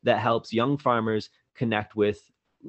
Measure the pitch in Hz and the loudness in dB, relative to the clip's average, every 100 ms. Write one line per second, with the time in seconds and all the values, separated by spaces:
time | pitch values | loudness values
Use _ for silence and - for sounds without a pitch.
0 | 123 107 117 117 - 110 127 143 131 117 | 0 2 2 0 0 -2 0 0 0 0
1 | 110 110 - _ _ - 117 107 101 107 | 0 -4 -6 _ _ -6 -2 -2 -2 0
2 | 104 104 _ _ _ _ | 0 -2 _ _ _ _